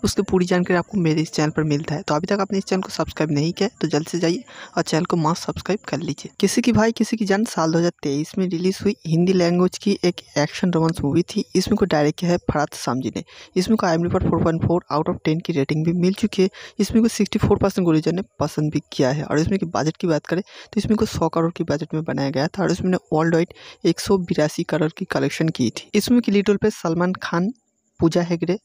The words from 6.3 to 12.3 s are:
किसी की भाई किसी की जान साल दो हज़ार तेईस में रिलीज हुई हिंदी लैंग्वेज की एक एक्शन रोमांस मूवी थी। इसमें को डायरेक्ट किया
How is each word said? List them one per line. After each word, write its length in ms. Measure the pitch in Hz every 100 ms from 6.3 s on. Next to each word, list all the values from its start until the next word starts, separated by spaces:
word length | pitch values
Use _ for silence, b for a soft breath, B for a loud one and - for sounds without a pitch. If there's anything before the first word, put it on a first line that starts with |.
| _
किसी 220 | 196 -
की 100 | 240
भाई 200 | 220 220
किसी 260 | 226 220 226
की 80 | 196
जान 200 | 196 233
साल 260 | - 160
दो 80 | 165
हज़ार 120 | 170 -
तेईस 280 | 151 139 156 -
में 80 | 185
रिलीज 320 | 170 180 190
हुई 120 | 202 208 -
हिंदी 280 | 160 175
लैंग्वेज 440 | 190 170 175 180 -
की 200 | - 202
एक 180 | 175 170 - -
एक्शन 340 | 147 - 185
रोमांस 300 | 165 160 175
मूवी 180 | 143 143 180
थी। 180 | 208 - 185
इसमें 200 | 190 208
को 80 | 190
डायरेक्ट 340 | 156 147 151
किया 120 | 175